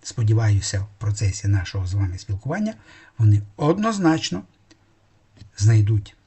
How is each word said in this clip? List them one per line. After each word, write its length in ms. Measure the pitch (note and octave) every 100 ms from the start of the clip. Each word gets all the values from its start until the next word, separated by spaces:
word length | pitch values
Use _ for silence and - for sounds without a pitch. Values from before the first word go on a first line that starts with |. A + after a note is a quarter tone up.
сподіваюся, 760 | - - G#2+ A2 A2 G2+ - G2
в 80 | G2+ -
процесі 500 | G#2 G2+ G#2 - G2+
нашого 400 | G2+ F2+ G2+ F#2
з 60 |
вами 240 | G2 G2 F2+
спілкування, 560 | - G2 C3+ E3+ G#3+ A3 - - - -
вони 240 | G#2+ G#2 - -
однозначно 880 | D3 F#3 A3 G3+ E3+ D#3+ - F3 - _ _ _ _ _ _ _ _ _ - -
знайдуть 600 | G#2 A2 G2+ G#2+ - -